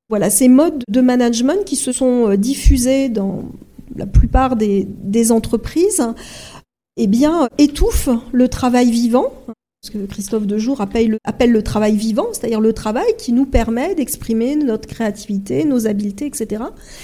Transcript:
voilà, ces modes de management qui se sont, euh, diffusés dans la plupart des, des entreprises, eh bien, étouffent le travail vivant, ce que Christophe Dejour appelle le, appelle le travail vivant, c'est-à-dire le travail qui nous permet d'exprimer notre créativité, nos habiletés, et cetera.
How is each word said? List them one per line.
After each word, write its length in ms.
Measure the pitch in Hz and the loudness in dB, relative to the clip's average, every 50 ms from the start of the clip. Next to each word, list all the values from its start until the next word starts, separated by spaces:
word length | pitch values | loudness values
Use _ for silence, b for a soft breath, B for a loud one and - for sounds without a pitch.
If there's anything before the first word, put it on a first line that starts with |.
| _ - | _ -6
voilà, 200 | 220 208 - 196 | -2 0 0 2
ces 200 | 208 - 254 254 | 2 4 6 6
modes 340 | 254 262 311 349 320 277 240 - | 8 6 6 4 0 -2 -4 -2
de 100 | 202 254 | 0 2
management 600 | 254 254 247 247 240 233 233 226 240 269 330 403 403 | 2 4 4 2 2 0 0 0 0 0 0 0 -2
qui 120 | - 285 - | -4 -6 -6
se 160 | - 262 247 | -4 -4 -4
sont, 380 | - 269 254 247 247 233 208 | 0 0 0 2 2 2 2
euh, 40 | 196 | 2
diffusés 720 | 196 208 254 277 - - - 277 254 240 254 269 269 269 262 | 0 0 0 -2 2 4 4 4 4 4 2 2 2 0 0
dans 360 | 220 220 196 196 185 - - - 131 - - - - - - - - | -2 -2 -4 -4 -4 -6 -8 -12 -16 -18 -20 -20 -20 -20 -20 -16 -14
la 100 | - - | -12 -6
plupart 520 | 196 - - 233 226 - 262 262 254 254 214 | 2 4 4 4 6 4 2 2 2 2 0
des, 280 | 214 208 196 196 196 196 | 2 2 2 0 0 -2
des 420 | - - - 196 202 233 226 226 | -6 -10 -6 -2 0 2 2 4
entreprises, 760 | 233 226 220 - - 220 - - - 320 349 415 - - 254 226 233 B B B B B B B B B B _ _ _ _ _ _ - | 2 2 2 0 -2 -4 -4 -4 -2 0 0 2 2 0 -2 -4 -4 B B B B B B B B B B _ _ _ _ _ _ -2
eh 100 | 226 190 | 0 2
bien, 400 | 208 233 285 302 330 339 277 233 - - | 2 4 2 2 2 2 0 0 2 2
étouffent 520 | 294 285 294 - - 466 440 - - 285 240 226 - - - | 2 2 2 2 0 0 0 0 0 0 0 -2 -2 -2 0
le 160 | 247 254 247 | 2 2 2
travail 420 | - - 262 247 240 247 247 240 | 0 0 0 2 2 4 4 2
vivant, 400 | 226 233 240 233 233 254 427 554 - - - - 226 - _ _ _ _ - | 2 2 2 2 2 2 0 -2 -4 -10 -16 -18 -18 -18 _ _ _ _ -16
ce 60 | - | -12
que 140 | - 208 196 | -10 -10 -10
Christophe 420 | 196 - - 196 - 233 220 214 196 | -10 -10 -12 -8 -4 -4 -2 -2 -2
Dejour 320 | 202 214 220 247 277 - | -2 -2 -2 -2 -2 -2
appelle 300 | 202 202 - 226 233 220 | -4 -2 0 0 2 2
le, 80 | 214 220 - | 0 -2 -4
appelle 260 | 214 - - 254 240 | -4 -2 2 2 4
le 100 | 233 214 | 4 2
travail 360 | 220 - - 208 214 214 214 202 | 2 0 -2 0 0 2 0 0
vivant, 300 | 220 226 208 247 403 480 | 0 -2 -2 -2 -2 -2
c'est-à-dire 300 | 415 - - 226 226 214 | -4 -6 -6 -4 -2 0
le 100 | 220 220 | 2 0
travail 460 | 226 - - 214 214 262 403 480 440 - | 0 0 -4 -4 -4 -2 0 -2 -2 -2
qui 160 | - - 233 | -2 -2 0
nous 120 | 247 277 | 0 2
permet 500 | 269 - 247 170 226 226 240 277 370 392 | 2 2 2 2 0 -2 -2 -2 -4 -2
d'exprimer 600 | 330 254 - - - - - 226 226 233 254 294 | -4 -4 -6 -6 -8 -6 -4 -2 -2 -2 -2 0
notre 320 | 302 302 247 220 214 - - | 0 0 -2 -2 -4 -6 -10
créativité, 800 | - - 226 214 202 - - - 202 196 196 - 247 269 311 | -8 -6 -4 -4 -6 -6 -8 -8 -6 -6 -6 -4 -2 -2 0
nos 220 | 302 262 240 220 220 | 0 0 0 0 -2
habiletés, 400 | 208 202 208 202 196 196 285 285 | -2 -4 -4 -6 -6 -8 -8 -8
et 40 | - | -8
cetera. 380 | - 226 214 214 214 247 - - B B B B B | -8 -8 -8 -8 -8 -8 -10 -12 B B B B B